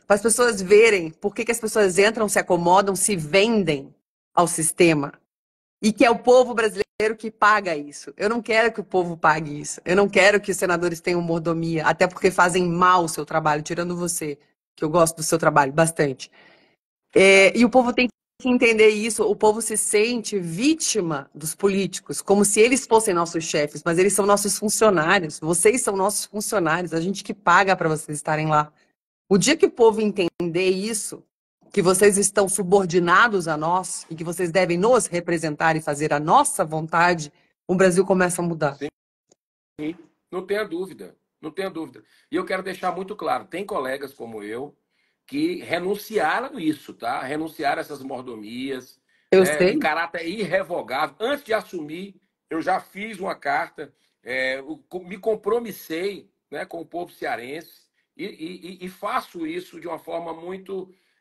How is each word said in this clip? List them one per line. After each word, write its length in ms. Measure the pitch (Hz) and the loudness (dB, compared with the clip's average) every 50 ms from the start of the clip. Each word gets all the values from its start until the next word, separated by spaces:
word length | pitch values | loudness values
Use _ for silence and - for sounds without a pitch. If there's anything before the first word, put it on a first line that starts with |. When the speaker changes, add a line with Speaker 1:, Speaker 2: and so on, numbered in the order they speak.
| _ | _
Speaker 1:
Para 100 | - 202 | 0 0
as 40 | 202 | 2
pessoas 400 | - 233 - 254 247 240 220 190 | 2 2 2 2 2 2 2 0
verem 500 | 185 175 208 208 233 226 208 185 165 160 | 2 6 6 8 8 8 6 2 0 -4
por 240 | - _ - 202 202 | -8 _ -6 -6 -4
que 80 | - 226 | -4 -4
que 100 | 233 226 | -4 -4
as 60 | - | -4
pessoas 400 | - 214 - 220 208 190 170 190 | -4 -2 0 2 2 2 4 4
entram, 300 | 202 220 220 240 214 196 | 2 2 2 0 -2 -2
se 100 | - 196 | 0 -2
acomodam, 560 | 175 - 185 170 170 170 180 196 202 202 190 | 0 0 0 0 4 4 4 4 4 2 0
se 220 | - - - 208 | -2 -2 -2 -2
vendem 800 | 170 151 147 - 196 202 233 226 214 185 160 147 135 135 - - _ _ _ _ _ _ _ _ | -4 -2 0 2 2 4 4 2 2 0 0 -2 -4 -6 -12 -20 _ _ _ _ _ _ _ _
ao 120 | 175 175 | 2 2
sistema. 680 | 170 - - 156 - - - 175 170 160 147 143 147 - _ _ _ _ _ _ _ _ _ _ _ _ _ 196 | 2 0 -2 -4 -2 2 4 4 4 4 2 0 -4 -8 _ _ _ _ _ _ _ _ _ _ _ _ _ -2
E 120 | 214 208 | 0 2
que 100 | - 269 | 4 4
é 60 | 233 | 4
o 80 | 233 233 | 4 4
povo 340 | - - 247 254 247 240 233 | 4 6 6 6 6 4 2
brasileiro 640 | 220 226 214 180 190 208 - _ - 214 220 226 220 | 0 -2 0 -2 -4 -6 -6 _ -2 -2 -2 -2 -4
que 120 | - 220 | -8 -12
paga 440 | - _ 214 208 214 208 196 175 160 | -4 _ 2 4 4 2 0 -2 -4
isso. 380 | 147 147 143 143 - - - - | -4 -6 -10 -14 -18 -18 -18 -8
Eu 140 | - 190 214 | -4 -4 -2
não 140 | 233 240 214 | -2 -2 -2
quero 280 | - 214 220 233 226 226 | 0 2 2 2 2 0
que 60 | - | -4
o 40 | 196 | -6
povo 320 | - - 185 175 175 165 | -2 -2 -2 0 -2 -2
pague 420 | 165 - 160 156 160 160 147 147 147 | 0 2 2 2 0 -2 -8 -10 -10
isso. 220 | 147 - - - - | -10 -12 -14 -10 -4
Eu 100 | - 180 | 0 2
não 100 | 196 202 | 2 2
quero 320 | 196 196 202 185 202 208 202 | 2 4 4 4 6 4 4
que 120 | 202 - | 0 -2
os 60 | 180 - | -4 -2
senadores 420 | 202 180 175 170 175 175 170 165 | -2 -2 0 0 -2 -2 -4 -4
tenham 220 | - 180 175 175 175 | -4 -2 -2 -2 -2
mordomia, 640 | 165 165 170 156 170 165 165 165 165 165 156 151 | -2 -2 -2 -2 -2 -4 -2 -4 -4 -4 -2 0
até 200 | - 160 - 185 | 0 0 2 0
porque 240 | 180 - - - 190 | 0 0 0 0 0
fazem 380 | 185 - 175 180 175 190 180 175 | 2 4 2 2 2 2 0 0
mal 360 | 170 175 180 180 185 180 170 | 0 2 4 4 4 4 2
o 40 | 160 | 0
seu 160 | - - 147 | -4 -6 -8
trabalho, 380 | - - 160 156 156 151 151 156 | -4 -4 -2 0 0 0 0 -2
tirando 340 | - 170 170 175 175 175 | -6 -6 -6 -6 -6 -6
você, 420 | 175 175 170 170 - 160 151 143 - _ _ _ _ _ _ _ | -6 -6 -6 -6 -6 -8 -8 -10 -10 _ _ _ _ _ _ _
que 80 | - 160 | -6 -4
eu 60 | 151 | 0
gosto 260 | 151 175 165 165 - | 2 4 4 2 2
do 60 | - 156 | -2 -2
seu 160 | - 170 160 | -2 -2 2
trabalho 340 | - 156 151 151 143 135 143 | 2 2 4 4 2 2 2
bastante. 580 | 165 165 160 - - 156 139 127 - - - _ _ _ _ _ _ _ _ _ _ _ _ _ _ _ _ - | 2 0 0 0 0 -2 -2 -2 -6 -12 -18 _ _ _ _ _ _ _ _ _ _ _ _ _ _ _ _ 4
É, 460 | - 190 196 196 196 196 185 - 226 | 6 6 8 8 8 6 6 6 4
e 60 | 247 | 4
o 60 | 240 | 4
povo 220 | - 254 240 247 240 | 6 4 4 4 2
tem 140 | 254 254 - - _ _ _ _ - | 0 -2 -2 -4 _ _ _ _ -6
que 80 | - 254 | -2 0
entender 420 | 247 247 254 226 226 214 220 214 | 2 2 4 4 4 6 6 6
isso. 340 | 214 208 214 233 214 - 196 | 6 4 0 -4 -2 -2 0
O 100 | 165 208 | 0 0
povo 260 | 202 214 214 208 226 | 2 2 2 2 2
se 160 | 226 - 220 | -2 -4 -4
sente 640 | 208 - - - 208 214 240 247 233 208 - 208 196 | -4 -2 0 2 2 2 2 0 -4 -6 -6 -6 -6
vítima 920 | 175 165 165 180 247 302 320 311 - - - 214 175 165 151 135 139 - - | -6 -6 -4 -2 0 0 0 0 -2 -2 -2 -2 -2 -2 -4 -6 -8 -12 -14
dos 220 | 156 160 156 - | -12 -10 -10 -4
políticos, 640 | - - 202 190 196 190 170 - - - - 147 - - | -2 0 0 2 0 -2 -2 -6 -10 -12 -12 -12 -6 0
como 220 | - 196 208 202 | 2 4 4 4
se 160 | 202 - 214 | 4 4 4
eles 260 | 220 254 262 240 - | 4 4 4 0 0
fossem 260 | - 226 220 220 214 180 | 2 2 2 2 2 0
nossos 300 | 170 170 160 - 165 160 | 0 -2 -2 -4 -6 -6
chefes, 400 | - - 160 147 147 - 147 - | -4 -2 -2 -2 -2 -6 -6 -4
mas 140 | 170 165 175 | -2 0 2
eles 140 | 185 202 202 | 2 2 2
são 120 | - 196 | 2 2
nossos 320 | 202 202 202 202 202 - | 2 2 2 2 -2 -4
funcionários. 840 | - 208 214 - - 226 214 190 160 151 165 196 202 170 151 - - | -4 -4 -4 0 2 4 4 4 4 2 2 2 0 0 -4 -8 -6
Vocês 400 | 156 156 175 180 - 214 247 247 | -4 -2 0 2 4 4 2 2
são 160 | - 226 202 | 0 -2 -2
nossos 280 | 196 190 208 208 - - | 0 -2 -2 -2 -4 -6
funcionários, 720 | - - 214 202 - 226 202 170 156 160 175 180 160 160 | -8 -8 -8 -6 -4 -2 0 0 0 0 -2 -2 -4 -4
a 60 | 165 | -4
gente 240 | 165 190 196 - - | -2 -4 -4 -6 -8
que 100 | - 220 | -10 -12
paga 400 | - _ 180 170 185 202 190 185 | -4 _ 4 4 4 4 4 2
pra 140 | 180 170 160 | 0 0 0
vocês 280 | 156 147 - - 151 | -2 -2 -4 -8 -10
estarem 300 | 147 - 165 156 151 156 | -8 -4 -4 -2 -2 0
lá. 260 | 156 156 151 151 151 - _ _ _ _ _ _ _ _ _ _ - | 0 2 0 0 -2 -6 _ _ _ _ _ _ _ _ _ _ 0
O 80 | 190 | 2
dia 200 | 196 185 254 311 | 2 4 2 2
que 100 | - 381 | 2 2
o 40 | - - | 0 2
povo 280 | - 233 226 208 220 | 4 4 4 4 4
entender 680 | 220 208 196 190 175 165 - - 175 170 160 180 190 185 | 0 -2 0 -2 -2 -2 -4 -4 -6 -4 -2 0 0 0
isso, 560 | 190 185 202 220 233 214 - - - - - _ _ _ _ _ _ _ _ _ - | 0 -2 -4 -6 -6 -8 -8 -10 -12 -16 -18 _ _ _ _ _ _ _ _ _ -2
que 100 | 202 170 | 0 2
vocês 340 | 185 185 185 208 202 190 | 2 4 4 4 4 4
estão 320 | 196 202 - - 214 196 185 | 4 2 0 2 0 0 0
subordinados 1000 | - - 196 175 196 196 190 170 165 185 175 175 175 196 226 240 208 185 160 165 | 0 -4 0 2 2 2 2 2 0 0 2 4 4 4 4 4 2 0 -2 -2
a 80 | 156 | -4
nós 500 | 151 156 165 175 185 180 - - - - - | -4 -2 -2 -2 -2 -2 -4 -8 -12 -12 -14
e 60 | 165 | -12
que 80 | 156 165 | -10 -8
vocês 300 | 170 165 185 185 170 156 | -8 -4 -4 -4 0 0
devem 260 | 190 185 165 175 175 | 2 2 2 2 2
nos 280 | 190 233 254 226 - | 2 4 4 4 2
representar 680 | - 175 175 175 175 175 160 160 156 151 - 165 160 160 | 0 -4 -6 -4 -2 -2 -2 -2 -4 -4 0 0 0 0
e 80 | 156 156 | 0 -2
fazer 300 | 156 147 143 156 151 147 | -4 -4 -2 -2 -2 -2
a 80 | 147 | -2
nossa 440 | 151 165 208 269 285 - - - 180 | 2 4 4 4 4 2 0 -4 -4
vontade, 680 | 151 160 156 160 160 - 165 170 180 175 165 151 - - _ _ _ _ _ _ | -4 -4 -6 -4 -2 0 2 4 4 2 0 -4 -8 -16 _ _ _ _ _ _
o 80 | - 185 | -2 2
Brasil 320 | 185 190 185 170 190 190 | 4 4 4 4 4 2
começa 340 | 190 196 185 180 175 180 - | 2 2 2 2 0 0 -2
a 40 | 175 | -4
mudar. 320 | 170 165 156 156 139 135 | -4 -4 -2 -2 -4 -4
Speaker 2:
Sim. 120 | - 143 156 - _ _ _ _ _ _ _ _ _ _ _ _ _ _ _ _ - | -6 -10 -12 -12 _ _ _ _ _ _ _ _ _ _ _ _ _ _ _ _ -10
Sim. 160 | 151 156 175 - - _ _ _ _ _ | -10 -10 -10 -12 -16 _ _ _ _ _
Não 160 | 170 185 190 | -12 -10 -8
tenha 180 | 190 202 208 214 | -6 -6 -6 -4
dúvida, 520 | 175 160 175 190 185 - 107 95 85 - _ _ _ _ _ 147 | -6 -8 -8 -10 -10 -12 -16 -20 -20 -20 _ _ _ _ _ -16
não 80 | 156 | -12
tenha 180 | 151 196 196 190 | -10 -8 -8 -8
dúvida. 360 | 156 165 156 135 120 107 - _ _ _ _ _ | -8 -10 -12 -12 -14 -20 -20 _ _ _ _ _
E 60 | - | -6
eu 80 | 175 185 | -6 -4
quero 180 | - 190 190 185 | -4 -6 -6 -6
deixar 320 | 190 180 - - 185 175 | -8 -10 -8 -6 -6 -6
muito 220 | 180 190 190 208 | -6 -8 -12 -12
claro: 300 | - 160 147 139 117 101 | -8 -6 -4 -4 -4 -6
tem 200 | - - 175 202 | -8 -12 -12 -10
colegas 480 | 196 214 165 131 131 135 143 139 131 - | -8 -6 -6 -6 -6 -8 -8 -10 -14 -14
como 300 | - 120 117 113 107 101 | -16 -16 -14 -14 -14 -12
eu 320 | 104 110 120 139 147 - _ _ _ _ _ _ _ _ _ _ | -10 -10 -10 -12 -14 -16 _ _ _ _ _ _ _ _ _ _
que 360 | _ 135 143 156 175 175 - 120 | _ -6 -4 -4 -4 -4 -6 -6
renunciaram 960 | 107 160 175 175 190 202 202 - - 220 196 156 160 180 214 247 285 294 233 | -6 -4 -4 -2 -4 -4 -6 -8 -6 -4 -2 0 0 -2 -2 -4 -8 -10 -6
isso, 340 | 160 156 147 - - - - | -4 -4 -4 -4 -8 -18 -16
tá? 300 | - 117 113 135 156 - | -10 -8 -6 -6 -6 -6
Renunciaram 580 | 127 147 151 160 160 - - 151 139 156 165 | -6 -6 -6 -8 -8 -8 -6 -4 -2 -2 -4
essas 220 | 151 156 147 127 131 | -6 -8 -12 -14 -12
mordomias, 1000 | 135 139 123 123 123 117 110 104 107 120 123 131 139 131 127 123 - _ _ _ _ _ _ _ _ | -12 -12 -12 -12 -12 -14 -14 -14 -14 -12 -10 -8 -8 -8 -8 -10 -14 _ _ _ _ _ _ _ _
Speaker 1:
Eu 140 | 185 190 185 | 4 6 6
Speaker 2:
né, 140 | 147 151 147 | 4 4 2
Speaker 1:
sei. 140 | 180 185 - | 2 2 2
Speaker 2:
de 40 | 156 | 0
caráter 480 | 151 156 151 165 170 170 - 170 165 | 0 -2 -2 -2 -4 -6 -8 -10 -10
irrevogável. 880 | 170 190 226 202 156 175 196 190 - 180 151 120 107 127 143 156 - - - | -8 -8 -6 -4 -2 -2 -2 -2 -4 -6 -8 -6 -6 -4 -4 -4 -6 -6 -6
Antes 240 | 214 262 285 285 - | -6 -4 -4 -6 -4
de 100 | 202 220 | -4 -4
assumir, 640 | 208 190 - - 175 151 147 156 175 196 202 190 _ _ _ _ _ _ _ | -4 -4 -6 -12 -12 -12 -12 -12 -14 -14 -16 -18 _ _ _ _ _ _ _
eu 120 | 160 160 | -8 -6
já 200 | 147 175 190 165 | -2 -2 -2 -4
fiz 400 | - _ - 190 208 226 220 170 | -4 _ -14 -14 -12 -12 -12 -10
uma 160 | 190 185 160 | -10 -10 -10
carta, 580 | - - 139 139 156 165 - - - 147 - _ _ _ _ _ _ _ | -8 -6 -4 -4 -4 -4 -6 -10 -16 -18 -18 _ _ _ _ _ _ _
é, 340 | 113 127 131 131 131 135 135 | -8 -6 -4 -4 -4 -4 -6
eu 240 | 135 147 156 - _ _ | -8 -12 -14 -16 _ _
co-, 160 | 175 185 185 | -14 -14 -12
me 120 | 175 202 | -12 -14
compromissei, 1120 | - - 226 214 - - 202 226 240 233 214 180 - - - 160 165 185 202 196 147 - _ _ _ _ _ | -6 -4 -4 -4 -2 -2 -2 -2 -2 -2 -6 -12 -14 -12 -10 -8 -6 -6 -6 -8 -10 -14 _ _ _ _ _
né, 140 | 139 151 180 | -12 -12 -12
com 160 | 185 - 165 | -12 -12 -14
o 40 | 160 | -14
povo 280 | - - 170 175 156 - | -12 -10 -10 -12 -12 -12
cearense 720 | _ 165 147 123 113 120 127 143 170 165 - _ _ _ _ _ _ _ _ _ | _ -8 -8 -8 -8 -8 -10 -12 -14 -14 -18 _ _ _ _ _ _ _ _ _
e, 80 | - 170 | -14 -14
e, 540 | 214 - - 160 170 185 - - 175 190 175 180 | -14 -12 -14 -14 -14 -14 -14 -16 -18 -16 -16 -16
e, 40 | |
e 20 | 180 | -16
faço 580 | - - 196 214 240 240 - - - 175 160 | -14 -10 -8 -6 -6 -6 -6 -8 -10 -10 -10
isso 320 | 156 165 185 180 - - 165 | -8 -8 -10 -12 -14 -16 -16
de 80 | 156 | -12
uma 140 | 170 165 151 | -12 -12 -12
forma 340 | - 165 170 165 170 165 160 | -10 -10 -10 -10 -10 -10 -12
muito, 580 | 165 170 180 190 190 190 190 196 190 185 - _ _ _ _ _ _ | -12 -12 -12 -12 -12 -12 -12 -12 -12 -12 -14 _ _ _ _ _ _